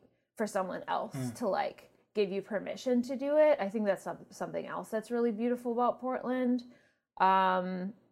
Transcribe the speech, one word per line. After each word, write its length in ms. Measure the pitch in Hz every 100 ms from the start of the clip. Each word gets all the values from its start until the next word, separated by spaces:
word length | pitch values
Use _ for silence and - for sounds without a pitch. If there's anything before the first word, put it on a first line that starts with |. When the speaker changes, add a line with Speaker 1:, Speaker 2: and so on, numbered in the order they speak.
| _ _ _ -
Speaker 1:
for 100 | 208
someone 380 | 196 185 170 160
else 260 | 170 220 139
Speaker 2:
Mm. 180 | 127 110
Speaker 1:
to, 120 | 220
like, 420 | 147 143 - - _ _
give 160 | 208 196
you 120 | 196
permission 580 | 190 202 - 196 254 247
to 140 | 247 262
do 220 | 277 302
it. 200 | 302 -
I 120 | 196
think 160 | 220 208
that's 160 | 185
some-, 240 | 180 160 -
something 380 | - 170 165 143
else 240 | 160 190
that's 200 | 220 214
really 220 | 240 240
beautiful 400 | 208 240 240 240
about 260 | 233 240 -
Portland. 680 | 254 254 240 254 247 247 - - _ _ _ -
Um, 760 | 190 190 190 185 185 185 190 - _